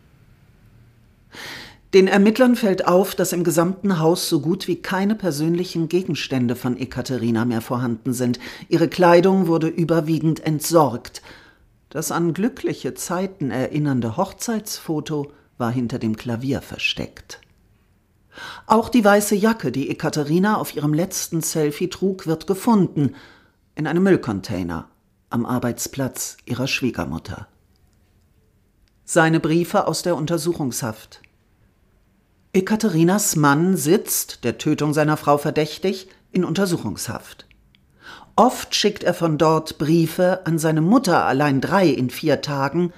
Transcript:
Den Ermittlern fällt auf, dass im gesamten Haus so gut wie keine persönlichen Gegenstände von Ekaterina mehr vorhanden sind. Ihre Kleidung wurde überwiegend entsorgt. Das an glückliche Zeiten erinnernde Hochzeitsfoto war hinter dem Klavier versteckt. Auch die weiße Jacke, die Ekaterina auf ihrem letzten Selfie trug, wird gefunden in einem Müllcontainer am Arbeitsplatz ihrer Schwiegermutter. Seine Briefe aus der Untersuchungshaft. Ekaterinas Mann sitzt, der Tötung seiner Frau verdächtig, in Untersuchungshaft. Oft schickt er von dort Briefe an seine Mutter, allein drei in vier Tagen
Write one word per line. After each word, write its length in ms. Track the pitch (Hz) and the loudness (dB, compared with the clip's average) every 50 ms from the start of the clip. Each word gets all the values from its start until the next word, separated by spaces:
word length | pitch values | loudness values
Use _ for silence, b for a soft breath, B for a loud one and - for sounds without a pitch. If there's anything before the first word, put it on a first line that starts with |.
| _ _ _ _ _ _ - _ _ _ _ _ _ - _ - - _ _ _ _ _ _ _ _ B B B B B B B B B B B B _ - | _ _ _ _ _ _ -20 _ _ _ _ _ _ -20 _ -20 -20 _ _ _ _ _ _ _ _ B B B B B B B B B B B B _ 6
Den 140 | 196 185 190 | 6 6 6
Ermittlern 480 | 196 202 196 214 220 - 254 247 247 | 6 6 6 6 6 6 4 4 4
fällt 300 | 233 - 202 185 180 - | 2 2 0 0 0 2
auf, 280 | - 175 180 202 196 - | 4 4 4 4 2 0
dass 180 | - 180 175 - | -2 -2 -2 0
im 100 | 170 175 | 0 0
gesamten 560 | 175 156 170 165 180 190 190 - 202 190 156 | 2 2 2 2 2 0 -2 0 0 0 2
Haus 280 | 160 160 175 170 - - | 2 2 2 2 0 -2
so 120 | 170 156 | -2 0
gut 280 | 135 156 185 190 - - | 0 0 -2 -2 -2 -4
wie 140 | 175 - - | -6 -4 -4
keine 320 | - 196 185 196 202 220 | -4 -2 -2 0 0 -2
persönlichen 720 | 214 202 180 143 143 156 165 170 175 180 175 - 170 165 156 | 0 -2 -4 -2 0 0 0 0 0 -2 -4 -4 -4 -2 0
Gegenstände 640 | - 180 185 - 165 - - - 135 131 123 120 120 | 0 -2 -2 -2 -4 -6 -4 -4 -2 0 0 0 -2
von 220 | 113 - 131 123 | -2 -2 -4 -4
Ekaterina 720 | - 127 117 - 131 120 - 135 120 113 120 117 110 120 | -4 -6 -8 -6 -8 -6 -4 -4 -2 0 0 0 0 0
mehr 160 | 123 117 113 113 | 0 -2 -2 -4
vorhanden 500 | - 131 120 131 120 117 110 - 135 123 | -4 -4 -4 -2 -4 -4 -4 -4 -6 -4
sind. 260 | 123 127 120 123 B B B B B B B | -2 0 -2 -2 B B B B B B B
Ihre 200 | - 160 165 151 | 0 2 2 0
Kleidung 580 | - - 180 180 175 175 170 190 190 190 185 | 2 2 4 6 6 6 6 6 4 4 2
wurde 220 | 165 165 165 156 165 | 2 2 0 0 0
überwiegend 760 | 165 - 165 156 165 165 156 156 165 147 147 160 151 - - | 0 -2 0 2 0 0 0 0 -2 0 2 0 0 0 -2
entsorgt. 800 | 156 156 143 - - 165 170 151 127 113 120 - - - - B B B B B B B B B B B _ _ _ | -4 -4 -2 -2 2 4 4 4 4 2 -6 -10 -12 -18 -18 B B B B B B B B B B B _ _ _
Das 220 | - 143 156 - | -8 -8 -6 -4
an 240 | - 156 170 170 151 | -2 0 0 0 0
glückliche 580 | - 196 254 262 - - - 151 - - 139 123 | 0 -2 -2 -2 -2 -4 -4 -4 -4 -6 -8 -8
Zeiten 580 | - - - 185 175 190 190 190 - 151 131 | -6 -8 -6 -4 -4 -4 -4 -6 -6 -6 -4
erinnernde 680 | 104 127 127 - - 151 151 147 135 127 117 113 110 - | -2 -2 -2 -2 -2 -2 0 0 0 0 0 -2 -2 -2
Hochzeitsfoto 1120 | 190 190 - - - - 226 214 214 - - - - - 160 151 147 - 156 147 143 139 b b b b b | -4 -4 -4 -10 -6 -6 -4 -6 -6 -8 -12 -12 -6 -6 -4 -4 -4 -4 -6 -6 -6 -8 b b b b b
war 140 | _ 123 113 | _ -4 -2
hinter 280 | 120 131 123 113 120 117 | -2 -2 -4 -4 -4 -4
dem 180 | 117 110 110 | -2 -4 -4
Klavier 440 | 110 - 123 117 113 131 135 131 95 | -4 -4 -6 -6 -4 -4 -4 -4 -4
versteckt. 800 | - - - - - - - - 62 - - - - _ - - _ _ _ _ _ _ _ _ _ _ _ _ _ _ _ _ _ B B B B B B B B | -6 -10 -12 -6 -6 -4 -4 -4 -8 -10 -12 -20 -20 _ -20 -20 _ _ _ _ _ _ _ _ _ _ _ _ _ _ _ _ _ B B B B B B B B
Auch 240 | B 220 226 226 - | B 2 2 2 4
die 140 | - 247 202 | 2 4 6
weiße 320 | 202 202 208 208 - 214 | 6 6 6 4 2 0
Jacke, 360 | 196 190 220 226 220 - 135 113 | 2 2 2 0 0 -4 -4 -4
die 160 | 131 143 - | -4 -4 -4
Ekaterina 720 | 156 - - 151 - 151 147 143 156 180 185 208 214 185 | -6 -4 -4 -4 -2 -2 -2 0 2 2 2 2 2 0
auf 180 | - - - | -2 -4 -6
ihrem 160 | 151 143 147 151 | -2 0 0 2
letzten 480 | 151 175 185 - - - - - 165 | 2 0 -2 -4 -8 -8 -4 -4 -4
Selfie 480 | 160 - - 165 151 151 147 - 185 180 | -4 -2 -2 0 0 0 -2 -2 -6 -6
trug, 380 | - - 185 196 190 185 - | -4 -2 -2 -2 -2 -4 -4
wird 200 | 156 160 156 - | -4 -4 -4 -2
gefunden 680 | - 196 185 - 240 233 202 180 - - 156 143 120 B B B B B B B B B B _ _ _ | -4 -4 -2 2 2 4 4 4 2 2 0 0 0 B B B B B B B B B B _ _ _
in 120 | - 151 | -8 -6
einem 160 | 151 151 175 190 | -2 0 2 4
Müllcontainer 840 | 196 175 - - - 107 95 95 - 110 87 92 85 85 82 - - _ _ _ _ _ _ _ _ | 4 4 4 2 -2 -4 -4 -4 -6 -6 -6 -4 -4 -6 -8 -8 -12 _ _ _ _ _ _ _ _
am 160 | - 117 117 | -6 -6 -4
Arbeitsplatz 920 | - 123 123 123 120 113 - - - - 139 135 123 - - - - - - _ | -2 -4 -4 -4 -4 -6 -6 -8 -10 -6 -6 -6 -6 -6 -8 -12 -12 -12 -16 _
ihrer 220 | - 127 110 127 | -10 -6 -6 -4
Schwiegermutter. 800 | 139 - - 139 120 - - 85 67 73 82 - - - - - - _ _ _ _ _ _ _ _ _ _ _ _ _ _ _ _ _ _ _ _ _ _ _ _ _ _ _ _ _ _ _ | -4 -4 -2 -2 -4 -2 -4 -6 -6 -6 -8 -10 -10 -14 -14 -14 -20 _ _ _ _ _ _ _ _ _ _ _ _ _ _ _ _ _ _ _ _ _ _ _ _ _ _ _ _ _ _ _
Seine 360 | - - 175 160 160 160 165 | -2 2 2 4 4 2 2
Briefe 460 | - 151 156 170 175 165 - 202 - | 2 2 2 2 0 2 0 0 0
aus 160 | - 160 - - | 0 -2 -2 -2
der 140 | 180 175 | -2 -2
Untersuchungshaft. 1080 | - 165 147 170 170 147 175 165 - 156 127 113 - - 113 107 - - - - - _ _ _ _ _ _ _ _ _ _ _ _ _ _ _ _ _ _ _ _ _ _ _ _ _ _ _ | -2 -2 -2 -2 -2 -2 -2 -4 -2 -4 -4 -4 -4 -6 -6 -8 -10 -16 -20 -20 -20 _ _ _ _ _ _ _ _ _ _ _ _ _ _ _ _ _ _ _ _ _ _ _ _ _ _ _
Ekaterinas 840 | 190 185 - 220 214 220 220 170 160 165 170 190 208 208 - - | 0 0 2 -2 0 0 0 2 4 4 4 4 2 0 0 0
Mann 400 | 165 151 143 139 147 170 185 190 | 2 4 4 4 4 4 2 2
sitzt, 680 | 165 131 147 180 214 196 - - - - - - - - | 0 2 2 2 2 2 -2 -4 -6 -6 -8 -12 -6 -4
der 120 | 120 113 | -4 -4
Tötung 380 | - - 156 151 - 143 151 143 | -2 -2 -2 0 0 0 0 2
seiner 240 | 151 151 151 151 147 | 2 2 2 0 0
Frau 180 | - 147 143 | 2 2 2
verdächtig, 720 | 147 - 160 139 156 156 156 - - - 190 202 - - b b b b b - | 2 2 0 0 0 -2 -2 -4 -4 -4 -4 -4 -4 -10 b b b b b -2
in 100 | 180 175 | -2 0
Untersuchungshaft. 1040 | - 160 180 202 185 170 - - 110 87 - - - 107 - - - - - - _ _ _ _ _ _ _ _ _ B B B B B B B B B | 0 0 0 0 0 0 -2 -2 -6 -8 -8 -8 -8 -10 -10 -12 -14 -20 -20 -20 _ _ _ _ _ _ _ _ _ B B B B B B B B B
Oft 400 | - 208 254 254 - - - - | 4 4 4 4 0 -8 -6 -4
schickt 300 | - - 208 208 - - | 0 0 0 0 0 -2
er 80 | - 175 | -2 -2
von 240 | - 170 165 151 | 0 0 0 2
dort 400 | 143 165 156 160 156 156 - - | 4 4 4 4 2 0 -4 -6
Briefe 720 | - 165 143 165 170 160 160 - - 185 180 190 185 - | -6 0 2 2 2 2 2 0 0 2 2 2 0 -2
an 120 | 160 160 160 | -2 -2 0
seine 220 | 151 160 156 156 | 2 2 2 2
Mutter, 460 | 156 170 220 269 - 190 170 135 82 | 4 4 4 4 4 4 2 2 4
allein 340 | 90 127 135 147 147 135 135 | 2 2 2 2 2 0 0
drei 280 | 131 131 156 202 190 165 | 0 0 2 4 4 4
in 200 | 131 110 127 120 | 2 2 -2 -4
vier 320 | - - - 156 139 - | -4 -4 0 0 0 0
Tagen 540 | - - 143 139 135 139 - 170 175 170 B | -2 -6 -4 -4 -4 -2 0 0 -2 -2 B